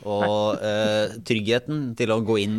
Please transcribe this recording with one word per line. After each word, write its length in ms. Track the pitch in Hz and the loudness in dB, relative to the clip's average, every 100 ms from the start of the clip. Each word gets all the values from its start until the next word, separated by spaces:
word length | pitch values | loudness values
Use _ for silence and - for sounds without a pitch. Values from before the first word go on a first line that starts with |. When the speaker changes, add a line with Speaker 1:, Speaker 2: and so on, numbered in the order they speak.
Speaker 1:
og, 240 | 104 101 104 104 107 - | -4 0 2 2 0 0
Speaker 2:
Nei. 120 | 107 | 0
Speaker 1:
eh, 400 | 104 107 107 107 113 | 0 2 2 0 -4
tryggheten 720 | - 113 104 120 135 151 131 | -4 -2 2 0 0 -4 -4
til 160 | 113 113 | -2 0
å 60 | 110 | 0
gå 160 | 110 110 | 2 2
inn 140 | 101 | 2